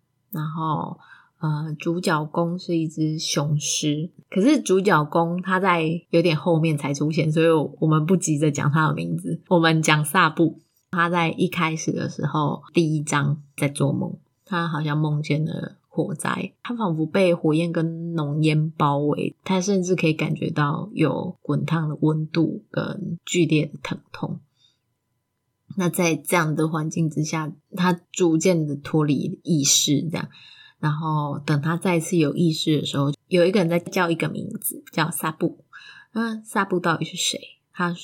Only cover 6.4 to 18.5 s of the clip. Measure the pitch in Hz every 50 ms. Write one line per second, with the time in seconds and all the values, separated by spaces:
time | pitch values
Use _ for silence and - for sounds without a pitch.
6.4 | - 175 165 156 160 165 151 143 - 139 143 139 147 156 160 165 156 156 151 165
7.4 | 160 165 165 156 139 - - - 160 156 156 156 156 165 190 170 - - 156 143
8.4 | 160 156 139 - - 147 135 165 156 156 156 151 170 170 165 165 180 170 165 -
9.4 | - - 185 170 165 165 160 160 156 160 156 151 151 - - 190 170 156 151 -
10.4 | 165 156 - - - _ _ _ _ _ 185 175 170 170 180 175 165 160 - -
11.4 | - 175 - 175 165 160 160 160 - 160 - - 131 135 - - - 139 - 156
12.4 | 147 143 - - - - - 175 165 151 156 151 147 - 151 143 143 143 147 -
13.4 | - _ _ - 147 139 143 - 143 135 120 123 123 - - - _ _ _ _
14.4 | _ - 196 170 170 165 160 147 156 151 147 151 156 151 147 147 151 - 143 151
15.4 | 156 - - - - - - _ _ _ - 165 - - 156 - - - - -
16.4 | - - - _ - - 240 226 220 175 160 156 156 156 - 196 190 175 170 170
17.4 | - 156 151 160 170 170 165 170 165 165 165 165 170 170 165 165 147 143 143 156
18.4 | 151 156